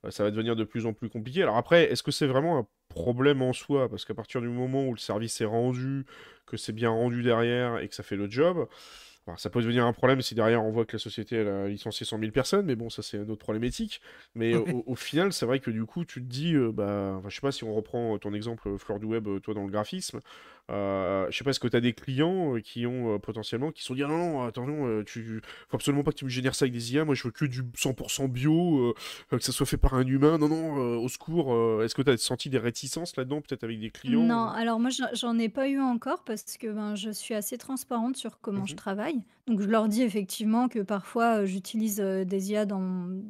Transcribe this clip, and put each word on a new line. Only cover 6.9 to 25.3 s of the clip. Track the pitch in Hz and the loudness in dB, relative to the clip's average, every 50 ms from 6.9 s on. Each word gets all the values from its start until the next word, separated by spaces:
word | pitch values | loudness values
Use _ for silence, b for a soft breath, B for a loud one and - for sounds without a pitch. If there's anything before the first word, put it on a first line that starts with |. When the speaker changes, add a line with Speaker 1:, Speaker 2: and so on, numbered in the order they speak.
Speaker 1:
rendu | 113 113 120 123 120 120 | 2 2 2 2 0 2
derrière | 120 123 117 113 117 120 120 123 123 120 117 95 | 2 4 4 4 4 2 2 2 0 0 -2 -4
et | 73 - | -6 -8
que | - | -8
ça | - 104 | -12 -8
fait | - 107 | -6 -4
le | 98 101 104 | -4 -4 -2
job, | 110 127 156 175 180 170 127 - B B B B B B B B B B _ | 2 4 4 4 4 2 -4 -6 B B B B B B B B B B _
alors, | - 85 - | -14 -12 -8
ça | - 104 | -8 -2
peut | - 120 | 0 0
devenir | 113 117 120 123 120 | 2 4 4 4 4
un | 120 | 4
problème | 117 - - 127 135 131 | 4 4 4 4 6 4
si | 123 - 113 | 2 -2 0
derrière | 113 110 110 117 117 110 | 4 4 6 6 4 2
on | 110 | 2
voit | 110 117 113 | 0 0 0
que | - - | 0 -4
la | 107 | -8
société, | - 110 - - 107 - 120 | -8 -8 -8 -8 -6 -2 0
elle | 113 107 101 | 0 0 0
a | 98 98 98 101 | 0 0 -2 -2
licencié | 104 101 - 113 104 - 110 | -4 -4 -6 -8 -8 -6 -8
cent | - 113 | -6 -4
mille | 107 110 110 | -4 -4 0
personnes, | 107 135 127 - - 202 208 | 2 0 2 4 2 2 2
mais | 165 127 | 2 -2
bon, | 113 117 113 | -2 -2 -8
ça, | - - | -8 -10
c'est | 107 - - 104 | -10 -8 -6 -6
une | 104 107 | -6 -6
autre | 110 104 - | -8 -8 -4
problématique. | - 107 110 117 123 120 - 117 107 - - B B B B B B _ | -4 -2 0 0 -2 -2 -4 -6 -6 -8 -14 B B B B B B _
Mais | 117 113 113 117 | -2 2 2 4
Speaker 2:
Ouais. | 117 110 175 | 2 2 0
Speaker 1:
au, | - - - | -2 -4 -2
au | - 127 | -4 -6
final, | - - - - 156 185 196 - | -6 -6 -2 0 2 2 2 2
c'est | - - | 0 0
vrai | 117 131 135 | 0 0 0
que | - 127 | 0 -2
du | 110 110 113 | -2 -2 -4
coup, | 110 - 170 170 | -4 -6 -8 -8
tu | - - 127 | -8 -8 -12
te | 123 | -10
dis, | 127 120 135 151 170 165 | -8 -6 -4 0 2 4
euh, | 143 123 113 | 4 4 2
bah, | 110 110 101 101 101 101 98 98 95 95 | 0 0 -2 0 0 -2 -2 -2 -4 -6
enfin, | 95 101 | -8 -10
je | - | -10
sais | - | -4
pas | - 139 | -4 -2
si | 131 - 120 | -2 -2 -6
on | 110 104 | -2 -2
reprend | 110 107 - - 120 120 113 107 101 | -2 -2 -2 -4 -2 0 0 -2 -2
ton | - 104 | -4 -4
exemple, | 101 104 107 117 117 113 - 104 | -6 -4 -4 -6 -8 -6 -6 -6
euh, | 101 98 | -6 -6
Fleur | - - 107 101 | -6 -6 -6 -4
du | 107 | -2
Web, | 107 113 113 107 104 | -2 -2 -2 -2 -2
euh, | 98 98 | -4 -4
toi, | - - | -4 -4
dans | 107 104 98 | -4 -4 -4
le | 98 | -2
graphisme, | 95 104 104 - - 185 185 - - 107 B B B B B B B B B - | -2 -2 -2 -2 -6 -8 -8 -8 -10 -12 B B B B B B B B B -6
euh, | - 101 101 98 98 95 95 87 98 95 92 - | -4 -2 0 0 0 0 0 0 0 0 0 -2
je | - | -4
sais | - 117 | -2 -2
pas, | 135 | -2
est-ce | 135 - | -2 0
que | - 120 | 0 2
t'as | - 120 | 2 2
des | 120 123 117 | 2 2 0
clients, | - - - 131 131 156 170 190 185 175 147 127 | -2 -8 -6 0 2 2 2 2 0 0 0 -2
euh, | 117 | -2
qui | 107 - - 120 120 | -4 -8 -6 -4 -4
ont, | 120 123 127 120 113 104 | -2 -2 -2 0 0 -2
euh, | 101 | -2
potentiellement, | - - 110 110 104 - - 117 131 160 | -2 -6 -8 -8 -6 -6 -4 -4 -4 -4
qui | 151 - | -6 -8
se | - - | -8 -6
sont | 127 | -4
dit, « | 131 143 | -2 0
Ah | 143 | 0
non, | 156 170 | 0 0
non, | 175 175 156 135 123 | 0 0 0 -2 -4
attention, | 120 110 131 120 135 151 151 139 | -4 -4 -6 -6 -4 -2 -2 0
euh, | 120 110 107 | 0 0 -2
tu, | 104 - - 117 113 113 | -2 -6 -10 -10 -8 -8